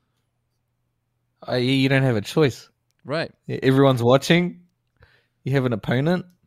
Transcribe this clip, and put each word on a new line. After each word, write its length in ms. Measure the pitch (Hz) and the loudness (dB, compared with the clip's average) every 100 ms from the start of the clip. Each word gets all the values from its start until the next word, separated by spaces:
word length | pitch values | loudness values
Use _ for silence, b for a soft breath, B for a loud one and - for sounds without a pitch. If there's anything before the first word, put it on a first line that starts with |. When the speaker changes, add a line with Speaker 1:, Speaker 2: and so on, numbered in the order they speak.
| _ _ _ _ _ _ _ _ _ _ _ _ _ _ - | _ _ _ _ _ _ _ _ _ _ _ _ _ _ -6
Speaker 1:
Uh, 60 | |
you, 180 | 127 123 | -4 0
you 160 | 135 131 | 0 2
don't 140 | 135 | 2
have 140 | 135 110 | 2 0
a 40 | |
choice. 480 | - 160 143 - - _ _ _ | -2 0 0 -2 -16 _ _ _
Speaker 2:
Right. 260 | - 160 - _ - | -10 -8 -8 _ -10
Speaker 1:
E-, 120 | 127 | -2
everyone's 400 | 135 135 135 127 | 2 4 4 2
watching. 600 | 117 131 - 170 175 - _ _ _ _ b b b _ | 2 2 2 0 0 -8 _ _ _ _ b b b _
You 80 | 120 | -4
have 120 | 139 | -2
an 80 | 127 | -2
opponent. 540 | 110 - 123 156 180 - _ | -4 -4 -2 -2 -2 -6 _